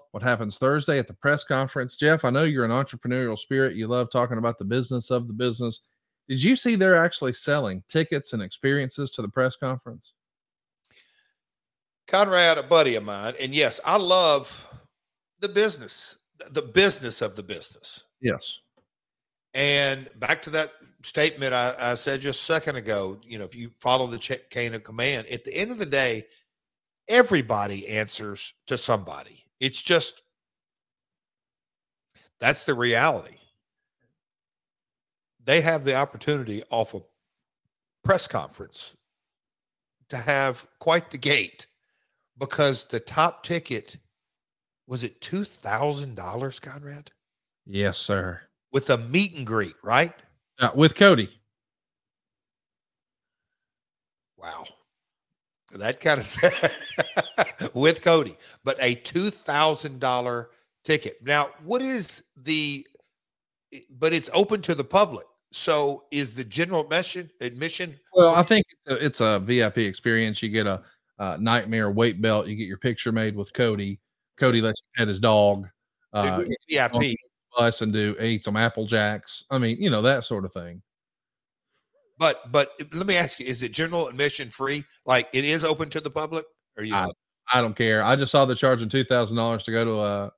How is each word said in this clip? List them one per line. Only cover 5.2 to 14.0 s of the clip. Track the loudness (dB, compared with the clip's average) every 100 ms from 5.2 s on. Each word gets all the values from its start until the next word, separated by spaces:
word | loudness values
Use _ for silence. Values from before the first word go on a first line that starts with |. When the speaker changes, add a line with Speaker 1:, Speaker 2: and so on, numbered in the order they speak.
| -4
Speaker 1:
the |
business. | -4 -2 -2 -6 -8 _ _ _ _ -8
Did | 0
you | 2 2
see | 2 2
they're | 4 4
actually | 4 0 -4
selling | -4 -2 -2 -2 -6 -4
tickets | -2 -2 -4 -4
and | -8
experiences | -8 -4 -2 -2 -2 -8 -10
to | -8
the | -6
press | -2 -2 -2
conference? | -8 -8 -12 -20 -20 _ _ _ _ _ _ _ _ _ _ _ _ _ _ _ _ _ _ _ 0
Speaker 2:
Conrad, | 4 4 6 6 4
a |
buddy | 6 6 6 2
of |
mine, | -4 -6 -8 -6
and | -2 2
yes, | 2 0
I | 0
love | 2